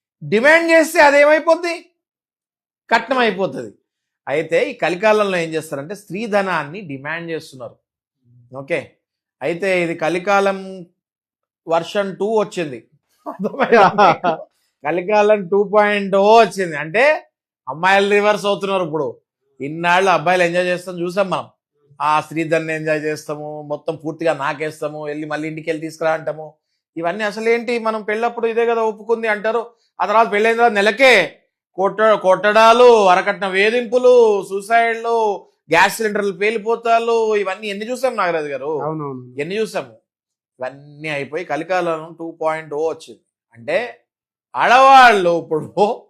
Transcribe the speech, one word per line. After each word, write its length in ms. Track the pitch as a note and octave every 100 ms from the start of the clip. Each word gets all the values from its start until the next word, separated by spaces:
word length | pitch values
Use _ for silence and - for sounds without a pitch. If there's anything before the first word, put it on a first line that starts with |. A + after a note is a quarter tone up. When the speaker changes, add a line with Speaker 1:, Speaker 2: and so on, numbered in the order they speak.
| _ _
Speaker 1:
డిమాండ్ 480 | D3 G3+ C#4 E4 E4
చేస్తే 280 | E4 D#4+ E4
అదేమైపోద్ది? 920 | D4 C#4+ C#4+ D#4 E4 E4 E4+ E4+ - _ _ _ _ _ _ _ _ _ _
కట్నం 280 | A#3 A#3 C4
అయిపోతది. 560 | A3+ F#3 F#3 - A2 - _ _ _ _ -
అయితే 420 | D3 D#3 E3+ C#4+
ఈ 20 |
కలికాలంలో 640 | G#3 D#3+ F3 G#3+ G#3+ G3+ F3+
ఏం 160 | E3
చేస్తారంటే, 400 | D#3+ D3+ C#3 D3
స్త్రీధనాన్ని 840 | G3 - F3+ A#3 G3+ F#3+ E3 C#3+ F#3+
డిమాండ్ 500 | F3 C3+ C#3+ E3 E3+
చేస్తున్నారు. 460 | D#3+ - C3 A#2 - _ _ _ _ B2 _ _ C3
ఓకే, 360 | C#3 D#3 G#2 _ _ _ _ _
అయితే 400 | C#3+ E3+ G3 F#3
ఇది 120 | E3+
కలికాలం 920 | E3 D#3 F3+ F#3+ G3 G3 F#3+ F#3+ F#3+ E3+ _ _ _ _ _ _ _ D#3+
వెర్షన్ 480 | E3+ E3 G#3 G3 E3
టూ 220 | G3+ A3
వచ్చింది. 500 | G#3 F3+ D3+ A#2+ _ _ _ _ -
అర్థమైందా? 880 | - F#3 C#4 G#3+ A3 F#3 G3+ F#3+ D#3
Speaker 2:
<laughs> 640 | F3 D#3+ - _ _ _ C#3+
Speaker 1:
కలికాలం 640 | F3 F3+ G#3+ G#3 G#3+ F3
టూ 160 | G3+
పాయింట్ 520 | G3+ G#3 G#3 G#3 G3 G3
ఓ 240 | G3+ A3+
వచ్చింది. 360 | G#3 F#3 F3+ D3
అంటే 540 | D#3 G3 C#4+ D#4+ - _ _ _ -
అమ్మాయిలు 420 | C#3+ F#3 G3 G3+
రివర్స్ 340 | G3+ G#3 G#3
అవుతున్నారు 400 | G3+ F#3+ F#3+ F#3+
ఇప్పుడు. 320 | E3+ D#3 C3 - _ _ _ _
ఇన్నాళ్ళు 500 | C#3 D#3+ F3 F3+ F#3+
అబ్బాయిలు 320 | E3 D#3+ F#3
ఎంజాయ్ 240 | F3 F3 F3+
చేస్తాం 340 | F3+ F#3 F3+
చూసాం 300 | F3+ F#3 F#3+
మనం. 180 | D3+ A#2+ _ _ _ _ -
ఆ 180 | D3 D3+
స్త్రీధన్ని 540 | D3+ D3+ D#3 D#3+ D#3+
ఎంజాయ్ 260 | D#3 D#3 D3+
చేస్తాము, 600 | D3+ D3+ D#3 D3+ D3+ D3+
మొత్తం 340 | D3 D3 - D3+
పూర్తిగా 360 | D3 D#3+ D#3+
నాకేస్తాము, 720 | D3 C#3+ C#3+ D3+ D3+ D3+ D3+ D3+
వెళ్ళి 200 | D3+ D#3
మళ్ళీ 220 | D3+ D#3
ఇంటికి 220 | D#3 D#3+
వెళ్ళి 160 | D#3 D#3+
తీసుకురా 240 | D#3 D#3+
అంటాము. 440 | D#3+ D3+ D#3 D#3 _ _ _ _ D#3+
ఇవన్నీ 280 | E3 G3+
అసలేంటి? 540 | G#3+ G#3 A3+ A#3 A#3 A#3+
మనం 240 | A3 A3
పెళ్ళప్పుడు 440 | G#3 A3 A#3 A#3+ A3+
ఇదే 200 | A3+ A#3
కదా 160 | A3+
ఒప్పుకుంది 460 | A3 G#3 G#3+ A3+ A3+
అంటారు. 380 | G#3 G#3+ A#3 A3+ _ _ -
ఆ 60 | A3
తర్వాత 260 | G#3+ G#3+
పెళ్ళైన 240 | G#3 A3 A#3
తర్వాత 160 | A#3+
నెలకే 640 | G#3 G#3 G#3+ C4 G#3+ D#3+ - _ _ _
కొట్ట-, 400 | - F#3+ G3 A3
కొట్టడాలు, 920 | G3+ F#3 F#3 G3+ G#3+ A3+ A#3+ B3 A3+
వరకట్న 440 | G3 F3+ F#3+ F3 G3
వేధింపులు, 960 | F#3+ G#3 A#3+ A#3 B3 B3 B3 A3+ G3+ E3+
సూసైడ్లు, 960 | G3 G3 A#3 A#3 A3+ A#3 A#3 G#3+ F#3+ - _ _
గ్యాస్ 260 | D#3+ G3 G3
సిలిండర్లు 360 | A3 G#3 G3+
పేలిపోతాలు, 1040 | F3 G#3 A3+ G#3 A3+ A#3 A3+ A#3 A3+ A3 G#3
ఇవన్నీ 320 | F#3+ G3 G#3+
ఎన్ని 220 | G3 A3
చూసాం 260 | B3 C4 A3+
నాగరాజు 300 | F3+ E3 D3+
గారు? 360 | C3+ C#3+ D3+
Speaker 2:
అవునవును. 580 | D3 D#3+ C#3+ C3 B2 B2
Speaker 1:
ఎన్ని 180 | D#3 G#3
చూసాము? 340 | G#3+ F#3+ B2+ A2 _ _ _ _ _ _
ఇవన్నీ 480 | B2+ C#3 D3 D3 D#3
అయిపోయి 360 | C#3+ B2+ D#3+
కలికాలం 720 | F3 D3 D#3+ F#3 F3 D#3+ D#3+ E3+
టూ 200 | E3 D#3+
పాయింట్ 320 | D#3+ D#3 D#3
ఓ 140 | D3 D#3+
వచ్చింది. 320 | D#3 - G#2+ _ _ _
అంటే 460 | A#2 A#2 F3+ A#3+ - _ _ _ _ _ B2
ఆడవాళ్ళు 880 | E3+ B3 C4+ C4+ B3 G3+ F3 E3+
ఇప్పుడు 640 | - D#3 C#3 E3+ G3+ -